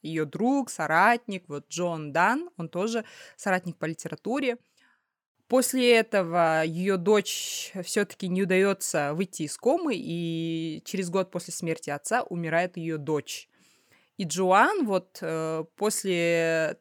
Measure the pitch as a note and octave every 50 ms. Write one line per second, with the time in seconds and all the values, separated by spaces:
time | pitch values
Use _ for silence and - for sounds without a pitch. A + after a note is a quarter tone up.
0 | - D#3 D#3+ D#3+ D#3 D3 - D#3+ G#3+ B3 C#4 C#4 B3+ - - - D#3+ C#3+ D#3 E3+
1 | F#3+ A3+ A#3+ A#3 - - G3 F#3 - - C#3+ C#3+ - _ - E3 F3 F3 E3 D#3+
2 | D#3 D3 C#3 D#3+ F3 G#3 A#3+ D4 F4 F4 - - E3+ D#3+ - F3 G3 A3+ A3+ A#3
3 | A3 - - - - - - - - G3+ F#3 F#3 F3+ F3 - - - D#3 E3 -
4 | - D#3+ D#3+ - - G3+ A#3+ D4 C#4+ B3+ A#3 A#3+ _ _ _ _ _ _ _ _
5 | _ _ _ _ _ _ _ _ _ - A#3 C4 B3 - - C4 B3 A#3+ A#3 A3+
6 | A3 A3+ - G3 F#3 E3 E3+ F3 E3+ D#3+ D#3+ D#3+ D#3+ E3 D#3+ E3+ F#3 G3+ G3 F#3
7 | E3+ G3 G#3+ G#3 G3+ - - - - - - - - - - G3 F3 - - G#3
8 | G3+ - - - - F3+ F3+ F#3 G3 F3 F#3 F#3 G3 G3+ G3 G3 - - - D#3+
9 | C#3+ C#3+ D3+ E3 G3 F3+ - - D#3 D3 - - - A#3 D4+ F4 F4 D4+ A3+ D#3+
10 | - D#3 E3 E3+ E3+ E3 E3 E3 E3 E3 E3 D#3+ D#3+ E3 D#3 D#3+ - - - F#3+
11 | F#3 F3 E3+ G3 F#3 F#3 - F3+ - - - - - E3 D#3+ - - - C#3+ D3
12 | - - A3 B3 - - F3+ F3 E3 D#3+ D#3+ E3+ F3+ F3+ - F3 E3 D#3+ D#3+ D3+
13 | C#3 D3 D#3 C#3+ - - - - - _ _ _ _ _ _ _ _ _ _ _
14 | _ _ _ - G3 D#3 D3+ F3+ F#3+ F#3 F#3 G3+ B3 F4 G#4+ G4 C#4+ G#3 G3 F#3
15 | F#3 _ - - F#3 E3 D#3+ D#3+ D#3+ D#3+ D#3+ D#3+ D#3+ - _ - G3+ A3 G#3+ -
16 | - F#3+ F3+ E3+ E3+ E3+ E3+ E3 E3 E3 E3 D#3+ D#3+ D3+ - -